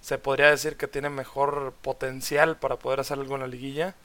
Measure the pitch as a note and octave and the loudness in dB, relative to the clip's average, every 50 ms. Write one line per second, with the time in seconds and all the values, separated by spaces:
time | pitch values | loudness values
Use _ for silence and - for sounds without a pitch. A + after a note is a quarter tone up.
0 | - - D3 C3+ - C#3 C3+ C3+ C#3+ D3 D3+ C#3 - D3+ D3+ - - C3+ - C#3+ | -6 -4 -6 -4 0 -2 2 6 8 8 8 6 2 -4 -4 -4 -6 -6 -4 -4
1 | C#3 D3 C#3+ C3+ C3 - - C3+ C#3 C#3+ C#3+ C#3+ C#3 C3 B2+ - - C3+ C3+ - | -6 -4 -6 -6 -8 -8 -2 0 0 0 0 -2 -4 -6 -8 -8 -6 -6 -4 -4
2 | - C3 C3 C3 C3 - D3 C#3+ D3+ E3 D#3+ - - C3+ B2+ B2 - B2+ C3 C3+ | -4 -6 -6 -6 -6 -2 4 4 4 4 4 -2 -2 -4 -4 -2 -2 -2 -2 -2
3 | C3+ - D3 C#3 C#3 C3+ C#3 C3+ C3 B2+ B2 B2 B2+ C3+ C#3 D3 E3 F#3 F#3+ - | -2 -4 -4 -6 -6 -6 -6 -6 -6 -8 -8 -10 -10 -8 -4 -4 -4 -4 -4 -10
4 | - | -20